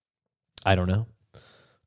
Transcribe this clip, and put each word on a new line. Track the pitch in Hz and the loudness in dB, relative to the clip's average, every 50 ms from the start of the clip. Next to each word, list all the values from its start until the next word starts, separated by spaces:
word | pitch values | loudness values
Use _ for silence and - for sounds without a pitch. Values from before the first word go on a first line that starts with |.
| _ _ _ _ _ _ _ _ _ _ _ - - | _ _ _ _ _ _ _ _ _ _ _ -4 0
I | 98 95 | 0 2
don't | 92 90 | 2 2
know. | 92 95 104 113 - - _ _ _ - - - - - - _ _ _ _ _ | 0 0 -2 -2 -6 -10 _ _ _ -20 -20 -20 -20 -20 -20 _ _ _ _ _